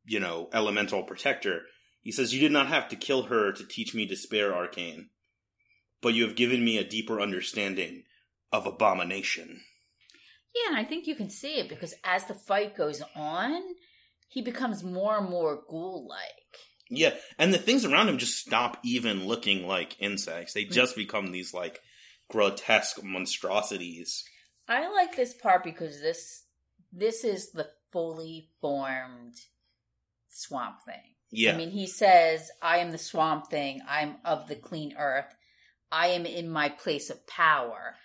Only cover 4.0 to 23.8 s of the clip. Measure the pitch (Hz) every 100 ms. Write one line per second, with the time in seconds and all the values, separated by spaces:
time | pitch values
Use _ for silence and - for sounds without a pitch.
4 | 101 95 - 107 101 90 90 - 85 78
5 | - _ _ _ _ _ _ _ _ _
6 | 120 113 113 113 120 123 117 110 95 110
7 | 110 110 101 92 90 - 101 95 82 87
8 | - _ _ _ _ 107 95 - 110 92
9 | 87 95 95 - 82 85 - _ _ _
10 | _ - - - _ 480 453 277 240 320
11 | 311 294 196 - 277 302 185 156 160 -
12 | 190 185 185 - - 202 208 - 151 139
13 | 147 - 151 165 226 330 381 349 _ _
14 | _ _ _ 262 233 240 254 202 180 180
15 | 202 214 196 175 165 147 - 160 180 185
16 | 123 85 92 - _ - - _ - 123
17 | 156 - - - 165 185 - 262 208 143
18 | 220 139 117 - - 110 120 - 120 123
19 | 117 101 95 117 104 98 90 95 82 -
20 | 101 98 - 82 85 107 104 104 127 110
21 | 104 110 95 90 92 90 87 - _ -
22 | - - - 110 101 98 - 110 - -
23 | 98 92 92 - 92 98 107 101